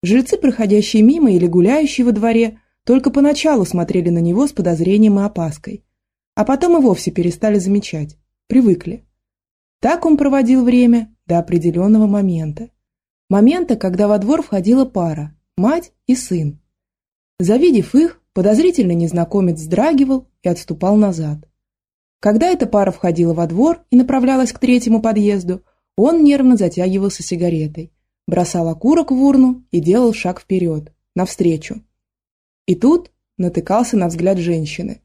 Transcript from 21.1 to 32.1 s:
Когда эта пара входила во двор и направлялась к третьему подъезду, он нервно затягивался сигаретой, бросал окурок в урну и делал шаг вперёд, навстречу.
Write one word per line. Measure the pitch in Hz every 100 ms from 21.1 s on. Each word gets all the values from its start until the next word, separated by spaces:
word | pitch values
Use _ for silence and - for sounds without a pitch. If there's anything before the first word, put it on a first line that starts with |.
| 165 156 151 151 _ _ _ _ _ _ _
Когда | 208 214 339
эта | 370 226
пара | 208 196
входила | - 180 165 170
во | 165 170
двор | 165 285 339 _
и | 247
направлялась | 254 269 254 262 254
к | -
третьему | 247 247 233 220
подъезду, | 220 214 208 202 175 185 _ _ _ -
он | 240 330
нервно | 294 285 254 233
затягивался | 185 170 185 190 196 -
сигаретой, | - 175 175 165 151 156 165 _ _ _ -
бросал | 175 175 180 165
окурок | 160 240 330 320
в | 254
урну | 277 277 262 254 _
и | 175
делал | 156 208 247
шаг | 220 180 180
вперёд, | _ 185 170 156 151 _ _
навстречу. | - 185 - 175 160 - - _ _ _